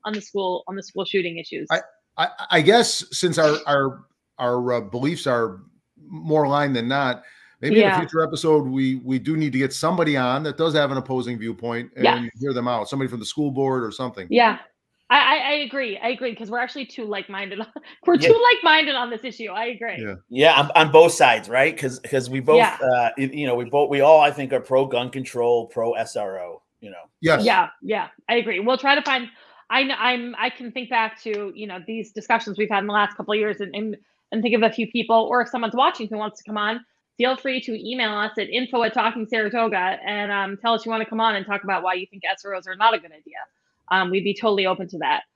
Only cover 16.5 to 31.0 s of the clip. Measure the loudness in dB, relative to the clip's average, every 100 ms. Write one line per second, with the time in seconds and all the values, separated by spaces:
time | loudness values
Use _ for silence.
16.5 | -6 -6 -8 -12 -10 -8 -8 -8 -10 -10
17.5 | -10 -12 -14 -20 -10 -2 2 4 6 6
18.5 | 4 4 2 2 -4 -4 -8 -10 -10 -10
19.5 | -8 -8 -8 -10 -8 -10 -12 _ 4 6
20.5 | 6 4 4 8 8 8 8 4 4 2
21.5 | 2 2 2 -6 -6 -4 -2 -2 -4 4
22.5 | 6 6 4 0 2 2 0 -4 -2 -2
23.5 | -2 0 2 2 4 8 8 8 2 -4
24.5 | -4 0 0 2 -2 -4 -8 -8 -2 2
25.5 | 0 0 -4 -2 -2 -4 -6 -6 -8 -12
26.5 | -14 _ _ -20 -20 -20 _ 0 2 4
27.5 | 2 0 -4 -6 -4 -4 _ -2 -2 0
28.5 | -4 0 0 2 0 0 -4 -4 _ -20
29.5 | -20 _ -2 0 0 0 -2 -6 -6 -6
30.5 | -6 -12 -12 -4 -2